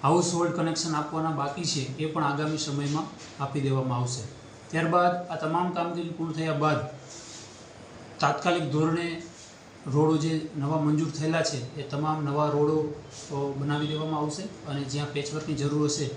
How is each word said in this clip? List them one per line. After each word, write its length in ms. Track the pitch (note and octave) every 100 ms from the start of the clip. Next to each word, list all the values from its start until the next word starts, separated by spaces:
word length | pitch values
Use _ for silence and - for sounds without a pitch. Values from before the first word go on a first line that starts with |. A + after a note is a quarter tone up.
હાઉસહોલ્ડ 480 | C#3 F3 F3 F3 F3
કનેક્શન 440 | - E3 D#3 E3 D3+
આપવાના 360 | D3+ D#3 D#3+
બાકી 320 | D3 C#3+ F3+
છે, 340 | E3 D3+ B2+ C3
એ 80 | D#3
પણ 180 | D#3
આગામી 340 | D3 C#3+ D#3 D3+
સમયમાં 460 | - C#3+ C#3+ D3+ - - - -
આપી 180 | C3+ C#3
દેવામાં 380 | C3+ C3+ C3 B2
આવશે. 220 | B2 - G#2 - - - -
ત્યારબાદ 580 | D#3+ E3 F3 F3+ F3 -
આ 80 | D#3+
તમામ 360 | D#3 E3+ F3+
કામગીરી 380 | E3+ E3+ F3 E3
પૂર્ણ 240 | D#3 E3
થયા 200 | D#3 D#3+
બાદ 320 | C#3+ D3+ C3 - - - - - - - - - - - - - -
તાત્કાલિક 440 | C#3+ - F3+ F3
ધોરણે 580 | D3+ D3 D#3 E3 E3+ E3 - - - - - - -
રોડો 300 | C#3 D#3 D#3
જે 320 | D#3+ D#3+ - D3+
નવા 240 | C#3+ D#3
મંજૂર 300 | D3+ D3+ D#3
થયેલા 300 | - D#3 E3
છે, 340 | D3+ C3+ B2 D#3
એ 60 |
તમામ 420 | C3+ C#3+ D#3 D#3
નવા 260 | C#3+ C#3+ D3+
રોડો, 540 | C#3+ D3 D#3 D3+ - - - -
અ, 280 | C#3+ C#3+ C3+
બનાવી 280 | C#3+ D3 D3+
દેવામાં 320 | D3+ D#3 D#3
આવશે 220 | D3+ D3+
અને 420 | G#3 - D3 C#3+
જ્યાં 300 | C3+ C#3+ C#3+
પેચવર્કની 420 | C#3+ C#3+ D3+ D3+ C#3+
જરૂર 300 | C#3+ D3 D3+
હશે 200 | D3 C3